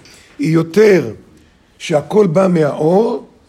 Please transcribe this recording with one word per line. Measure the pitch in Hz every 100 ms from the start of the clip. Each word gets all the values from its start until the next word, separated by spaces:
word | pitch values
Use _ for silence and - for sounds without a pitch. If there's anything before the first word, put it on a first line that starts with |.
| - - - -
היא | 277
יותר | 160 160 202 220 185 117 - - _ _ _ _ _
שהכל | - 151 143 208 202
בא | 160 190
מהאור | 175 143 - 156 190 233 254 - _